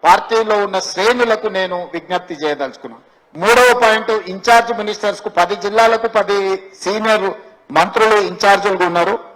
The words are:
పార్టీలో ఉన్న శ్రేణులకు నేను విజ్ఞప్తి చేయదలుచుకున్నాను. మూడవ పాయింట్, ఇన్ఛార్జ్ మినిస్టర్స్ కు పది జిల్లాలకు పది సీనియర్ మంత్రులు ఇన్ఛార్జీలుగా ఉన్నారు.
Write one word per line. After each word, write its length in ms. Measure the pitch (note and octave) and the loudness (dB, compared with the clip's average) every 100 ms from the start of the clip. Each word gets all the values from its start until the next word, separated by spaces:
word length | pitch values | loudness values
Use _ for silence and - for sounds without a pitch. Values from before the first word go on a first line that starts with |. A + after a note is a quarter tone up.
పార్టీలో 520 | D#3 G3+ - A3+ G#3+ G#3 G3+ | 4 2 2 -2 0 0 0
ఉన్న 120 | F#3+ | -4
శ్రేణులకు 680 | - F3+ G#3 B3 A#3 A3 G#3+ | -6 -2 0 2 0 -2 -2
నేను 280 | F#3+ F#3 F3+ F3 | -4 -4 -6 -8
విజ్ఞప్తి 400 | E3+ E3 F3+ F3+ | -12 -6 -6 -6
చేయదలుచుకున్నాను. 680 | D#3 D3+ D3 C3+ - C3+ A2+ _ _ _ | -8 -6 -4 -8 -10 -20 -20 _ _ _
మూడవ 360 | D#3 G3 A#3+ B3 A#3+ | -2 4 6 6 4
పాయింట్, 320 | A3+ A3 G#3+ G#3+ F3+ | 2 2 0 -4 -4
ఇన్ఛార్జ్ 380 | F#3+ - A#3 A#3 G#3+ | -4 4 4 4 -6
మినిస్టర్స్ 440 | G#3 G3+ G#3 G3 | -6 -4 -4 -4
కు 60 | G#3+ | -6
పది 280 | - F3 G3+ | -2 -2 -2
జిల్లాలకు 520 | G3+ A3 A3+ A3 A3+ | -2 2 2 2 -2
పది 280 | A3 F#3+ G3+ G3 F#3+ - - | -2 0 -2 -2 -6 -8 -8
సీనియర్ 440 | F3+ G#3+ A3 G#3+ F#3+ - - _ _ | -6 -4 0 0 -2 -8 -18 _ _
మంత్రులు 460 | D3 F#3 - A3 G#3+ F3+ | 0 0 2 2 2 0
ఇన్ఛార్జీలుగా 560 | F3+ G3+ G3 G#3 F#3 F3+ | 0 2 2 0 -2 -2
ఉన్నారు. 300 | F3 E3+ A3+ - | 0 -2 -4 -8